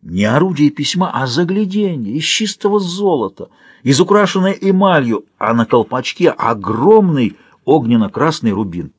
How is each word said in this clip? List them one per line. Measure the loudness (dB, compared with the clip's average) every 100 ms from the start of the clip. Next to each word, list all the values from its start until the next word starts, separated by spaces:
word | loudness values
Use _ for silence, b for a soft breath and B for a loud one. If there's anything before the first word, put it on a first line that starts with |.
Не | -8 -2
орудие | 0 2 0 2 0
письма, | 0 -6 -2 -2
а | -2 -4
загляденье | -2 -2 -2 -2 -2 -2 -4 -6 -6
из |
чистого | -4 -4 -4 -2 -2 0
золота, | -2 -2 0 0 -2 _ -20 b b b
изукрашенное | 0 2 4 4 2 0 -2 0
эмалью, | 0 2 4 2 0 -4 -6 _
а | -2
на | 0 2
колпачке | 0 0 -4 -6 0 0
огромный | 0 -4 -4 -4 0 4 4 4 2 -2 B B B 0
огненно-красный | 2 4 0 0 0 -2 0 -2
рубин. | -2 -4 -6 -10